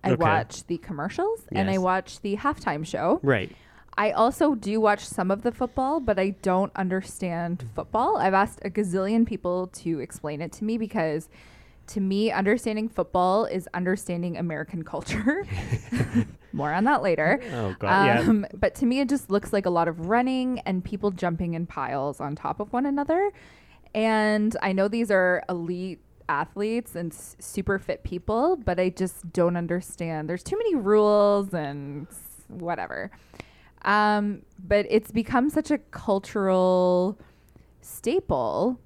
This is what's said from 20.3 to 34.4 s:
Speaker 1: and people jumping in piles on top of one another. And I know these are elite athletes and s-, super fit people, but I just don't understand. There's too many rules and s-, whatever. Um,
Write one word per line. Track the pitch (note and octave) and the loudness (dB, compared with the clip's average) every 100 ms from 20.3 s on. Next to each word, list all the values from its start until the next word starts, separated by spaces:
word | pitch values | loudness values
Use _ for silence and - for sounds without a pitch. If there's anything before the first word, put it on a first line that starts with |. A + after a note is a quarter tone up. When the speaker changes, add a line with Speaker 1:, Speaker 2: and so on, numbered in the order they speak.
| C4 B3+ B3 | 0 -2 -4
Speaker 1:
and | - F#3 | -2 -4
people | F3+ G3 G#3 | -4 -2 -2
jumping | F3+ F3+ E3 F3 | 0 -4 -2 -4
in | E3 E3+ | -4 -6
piles | - C3+ C3+ C#3 C3+ | -6 -4 -2 -4 -4
on | C#3 | -8
top | D#3 - - | -6 -6 -6
of | G#3 | -4
one | A#3+ C#4+ | -2 -2
another. | C#4 C#4+ E4+ G4+ - - - - - - | -2 0 2 0 -4 -20 -20 -20 -20 -8
And | A3 A3 A3 G#3+ G#3+ G#3+ A3+ | -2 2 2 2 2 0 0
I | G3 | 0
know | F#3+ G3+ | 2 2
these | A#3 A3 | 0 2
are | F#3+ F#3 F3+ - | 4 4 2 -2
elite | F3+ E3+ F3+ F#3 E3 _ - - | -6 -4 -6 -8 -10 _ -4 0
athletes | D3 D#3 F#3+ G#3+ A#3 - | 0 -2 -4 -2 -2 -4
and | E3+ E3+ | -6 -8
s-, | - - - | -8 -20 -18
super | - - F#3+ F#3+ | -8 -6 -2 -2
fit | - - | -2 -6
people, | - F3 - A3 D4+ F4 | -6 -8 -2 0 2 0
but | G3+ F3+ | 0 0
I | F#3 | 0
just | F3+ F#3 - E3+ | 0 -4 -4 -6
don't | F#3 F3 F3 | 2 2 2
understand. | E3+ F3 - - E3+ D#3 D#3 | -2 -4 -6 -8 -6 -6 -6
There's | F3+ | -6
too | - G4+ | -4 -2
many | A#4 D#4 | 0 0
rules | G3 G#3+ G#3 G#3 G3+ G3+ G3 | 4 6 8 6 6 4 0
and | F3 D3 C#3+ C#3 C#3+ E3+ | -4 -4 -8 -10 -10 -12
s-, | - - - - | -16 -20 -20 -18
whatever. | F3 E3+ E3+ F2 C2+ G3 - - - - _ - _ | -10 -6 -6 -6 -8 -10 -12 -20 -20 -20 _ -20 _
Um, | - G#3 G#3 G#3 G#3 G3 | 2 4 4 2 0 -6